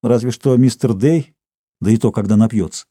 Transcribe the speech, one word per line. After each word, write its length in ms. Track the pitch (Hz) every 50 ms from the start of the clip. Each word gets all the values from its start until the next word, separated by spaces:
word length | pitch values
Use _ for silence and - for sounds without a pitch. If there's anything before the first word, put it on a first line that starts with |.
Разве 280 | - 117 120 120 113 127
что 240 | 120 - - 139 127
мистер 360 | 120 131 127 - _ - 123
Дэй, 420 | 110 95 113 147 165 165 135 _ _ _ _ _ _ _ _ _ _ _
да 100 | - 98
и 60 | 117
то, 160 | 113 - 117
когда 240 | - - 101 98 107
напьётся. 500 | 107 110 113 - 107 90 78 - - - _